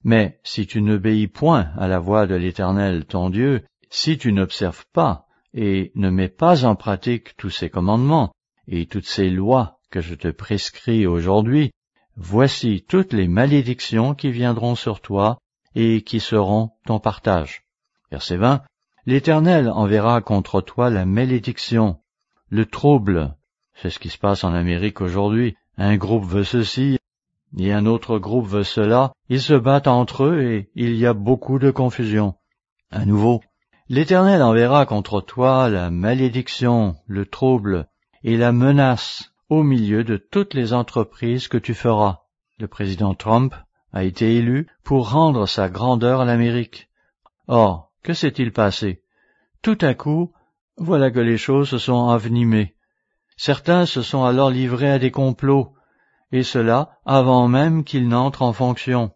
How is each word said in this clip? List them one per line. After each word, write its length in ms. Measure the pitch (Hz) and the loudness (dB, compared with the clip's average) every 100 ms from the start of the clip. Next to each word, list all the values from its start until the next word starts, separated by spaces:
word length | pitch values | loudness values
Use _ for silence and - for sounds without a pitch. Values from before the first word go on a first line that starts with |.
Mais 360 | 117 113 98 - | 4 2 2 -4
si 240 | - - 98 | -12 -8 -6
tu 160 | 110 | -2
n'obéis 440 | 104 104 107 107 104 | 0 0 0 0 -2
point 440 | - 151 151 82 | 0 2 2 0
à 120 | 87 92 | -4 -2
la 100 | 92 | -2
voix 300 | 87 107 98 | 0 0 0
de 80 | |
l'Éternel, 680 | 92 90 87 92 98 98 87 | -2 -4 -4 -2 0 -2 -4
ton 260 | 73 95 90 | -6 -4 -2
Dieu, 320 | 98 135 139 143 _ _ | 0 0 -2 -6 _ _
si 300 | - 156 160 | -6 -4 -2
tu 120 | 117 | 0
n'observes 540 | 98 92 - 92 - - | 0 -2 -4 -6 -6 -6
pas 320 | - 156 85 _ _ _ | -2 0 -2 _ _ _
et 360 | - 104 95 92 | -4 -2 -2 -4
ne 160 | - 95 | -2 0
mets 180 | 92 92 | 0 -2
pas 360 | - 165 165 | 0 2 4
en 100 | 123 | 2
pratique 600 | 104 - 95 120 120 - | 0 -2 -4 -4 -4 -8
tous 140 | - 98 | -12 -10
ses 220 | - 85 | -8 -6
commandements 600 | 92 90 113 135 160 110 _ _ _ - | -2 0 0 2 2 0 _ _ _ -8
et 180 | 87 | -6
toutes 220 | 85 101 - | -6 -8 -8
ses 240 | - 95 | -2 0
lois 480 | 92 101 131 104 _ _ | 0 2 0 0 _ _
que 120 | 95 | -10
je 120 | 82 | -8
te 140 | 82 85 | -6 -8
prescris 800 | - - 101 - - - 113 95 | -8 -6 -6 -6 -10 -2 0 2
aujourd'hui, 640 | 87 87 101 110 143 143 _ _ _ _ | 0 2 0 2 0 0 _ _ _ _
voici 680 | - 85 104 135 - 120 95 - | -18 -2 2 2 2 -2 -2 0
toutes 240 | 185 185 | 0 0
les 160 | 107 90 | 0 2
malédictions 880 | 90 139 143 120 123 - 113 123 | 2 4 2 0 -6 -4 0 0
qui 160 | 143 139 | -2 -6
viendront 460 | 117 123 110 120 | -2 -2 0 -2
sur 260 | 120 - 104 | -4 -4 -8
toi 380 | - 98 104 120 _ _ _ | -4 0 0 -2 _ _ _
et 300 | 113 113 110 | 0 2 0
qui 160 | - 113 | -2 -6
seront 540 | - 110 98 107 113 _ | -2 0 2 0 -2 _
ton 140 | - 107 | -6 -2
partage. » 640 | 113 - - 90 73 - _ _ _ _ _ | -2 -2 0 0 -2 -14 _ _ _ _ _
Verset 260 | 71 - 90 | -12 -6 0
vingt, « 260 | 117 139 - _ _ _ | 0 0 -4 _ _ _
L'Éternel 640 | - 135 151 156 165 170 120 | -2 0 2 2 4 4 2
enverra 500 | - 101 107 110 120 | 0 2 2 2 0
contre 400 | - 101 - 98 | 0 -2 0 -4
toi 280 | - - 123 | -4 -2 0
la 160 | 104 | 0
malédiction, 920 | 92 101 127 127 107 - - 117 107 87 _ _ _ _ _ | 0 0 0 -2 -4 -10 -2 0 0 -2 _ _ _ _ _
le 160 | 104 | -2
trouble. » 720 | 110 - 143 143 101 85 71 71 _ _ _ | -2 0 2 4 2 -2 -2 -10 _ _ _
C'est 160 | _ 90 | _ -10
ce 80 | - | -10
qui 100 | 87 | -14
se 80 | - | -4
passe 260 | 101 98 | -2 0
en 80 | 92 | -2
Amérique 480 | 87 87 87 104 - | -2 -2 -2 -4 -4
aujourd'hui. 560 | 90 92 101 110 120 - _ - | -4 -2 0 0 -2 -4 _ -4
Un 180 | 101 | 0
groupe 300 | 104 98 117 | 0 0 -2
veut 180 | 95 98 | 0 -2
ceci, 540 | 98 123 107 - 139 131 _ _ _ _ _ | 0 -2 -2 -2 -2 -2 _ _ _ _ _
et 160 | 92 92 | -6 -2
un 140 | 104 | 0
autre 320 | 104 117 - 110 | 0 0 -2 -6
groupe 300 | 101 123 104 | -2 -4 -2
veut 160 | 104 | -4
cela. 500 | 98 - 104 117 135 _ _ | -2 -2 2 2 0 _ _
Ils 140 | 131 | -4
se 100 | 127 | 2
battent 340 | 143 120 139 139 | 2 4 2 4
entre 360 | 123 123 - | 2 0 0
eux 180 | 139 170 | 0 0
et 300 | 123 110 98 | 0 -2 -6
il 220 | - 117 | -4 -2
y 100 | 113 | 2
a 80 | 120 | 2
beaucoup 460 | 107 101 127 - 131 | 2 0 0 0 2
de 100 | 139 | 2
confusion. 640 | 135 127 - 113 107 104 - _ _ _ _ _ | 2 -2 -2 -2 0 0 -4 _ _ _ _ _
À 160 | 104 | -4
nouveau, « 360 | 98 104 113 120 _ _ _ _ - | 2 4 2 0 _ _ _ _ -4
L'Éternel 520 | 131 156 185 190 190 | -2 2 4 6 6
enverra 460 | 123 113 120 143 135 | 4 4 4 4 2
contre 340 | 104 101 104 | -2 -2 -6
toi 480 | - - 127 131 127 | -6 0 2 2 2
la 220 | 98 87 | 0 -2
malédiction, 1040 | 87 101 131 127 120 123 - 123 120 104 82 | -2 -2 0 -2 -2 -8 -2 0 2 0 -4
le 220 | - 98 98 | -8 -6 -6
trouble 600 | - 131 123 101 90 73 _ _ _ | -2 0 0 0 -4 -6 _ _ _
et 140 | 120 113 | -2 0
la 140 | 120 | 2
menace 840 | 120 131 143 135 117 - - - _ _ | 2 4 4 2 0 -6 -12 -18 _ _
au 120 | 156 | 2
milieu 420 | 147 127 104 107 | 2 2 2 0
de 140 | 113 101 | -2 -4
toutes 380 | _ - - | _ -4 -2
les 180 | 135 113 | -4 -2
entreprises 760 | 123 117 123 107 - 117 123 - | -2 -2 -4 -4 -4 -4 -4 -4
que 120 | 120 | -4
tu 160 | - | -4
feras. » 460 | 113 120 107 104 90 _ _ _ _ | -4 0 2 0 -2 _ _ _ _
Le 80 | 107 | -14
président 460 | - 98 92 104 | -8 -6 -2 -2
Trump 400 | 92 110 113 131 - _ _ _ | -2 0 0 0 -6 _ _ _
a 100 | 98 | -4
été 320 | 95 87 113 | -4 0 2
élu 300 | 117 117 131 165 _ | 2 2 -2 -4 _
pour 280 | - 135 110 | -2 -2 0
rendre 340 | 143 160 127 | 2 2 2
sa 240 | 101 - 95 | -2 -2 -4
grandeur 520 | 95 123 123 120 131 | -2 -2 0 0 0
à 40 | |
l'Amérique. 640 | 123 120 117 120 117 - _ _ _ _ _ _ - | 0 0 0 -2 -6 -14 _ _ _ _ _ _ 0
Or, 380 | 120 104 85 - _ | 2 2 0 -12 _
que 120 | - | -8
s'est-il 400 | 170 151 - 117 | -2 -2 -2 -4
passé ? 500 | - 104 - 101 90 _ _ _ _ _ _ | 0 0 0 -6 -8 _ _ _ _ _ _
Tout 160 | - 214 | -2 0
à 120 | 151 | 0
coup, 380 | 123 151 156 175 _ _ _ _ - | -2 -2 -2 -4 _ _ _ _ -10
voilà 340 | 165 160 135 | -2 2 2
que 80 | 120 | 2
les 160 | 117 | 0
choses 340 | 113 - 135 139 | 0 0 0 0
se 80 | 120 | -2
sont 140 | - | 0
envenimées. 840 | 123 120 117 110 120 117 110 101 _ _ _ _ _ _ | 0 2 0 0 0 2 2 -2 _ _ _ _ _ _
Certains 500 | - - 139 - 175 | -8 -4 -2 2 2
se 160 | 170 131 | 2 -2
sont 220 | 117 139 | -4 0
alors 260 | 127 127 135 | 2 2 2
livrés 400 | 127 127 120 143 | 0 -2 0 0
à 100 | 139 | 2
des 120 | 127 | 0
complots, 600 | - 135 120 139 139 127 _ _ _ _ _ _ | 0 -2 0 0 0 0 _ _ _ _ _ _
et 120 | 127 | -4
cela 480 | 123 127 113 120 156 _ | -2 0 2 0 -2 _
avant 440 | - 135 127 127 123 | 0 2 4 4 4
même 340 | 127 160 160 | 2 2 0
qu'il 240 | 147 139 120 | -2 -2 0
n'entre 340 | 120 135 135 | 0 -2 -2
en 120 | 123 | -4
fonction. 580 | 110 127 120 - 123 110 | 0 -2 -2 -2 -2 -2